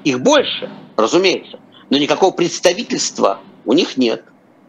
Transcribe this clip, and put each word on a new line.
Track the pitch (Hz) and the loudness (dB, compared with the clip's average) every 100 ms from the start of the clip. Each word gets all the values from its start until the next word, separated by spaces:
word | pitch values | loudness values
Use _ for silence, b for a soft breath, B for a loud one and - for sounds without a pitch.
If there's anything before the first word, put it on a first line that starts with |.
их | 147 127 | -4 0
больше, | 156 294 - - - - - - | 2 2 2 -6 -10 -14 -10 -2
разумеется, | 110 165 190 127 - - - b b | 2 2 2 0 -6 -20 -20 b b
но | 139 | 0
никакого | 147 147 190 | 0 2 2
представительства | - 170 - 180 180 - 190 - - 107 98 - - | 2 -2 0 0 0 -4 -4 -4 -2 -2 -2 -12 -10
у | - | 0
них | 147 - - | 0 0 -2
нет. | 120 - - _ _ _ | -2 -2 -10 _ _ _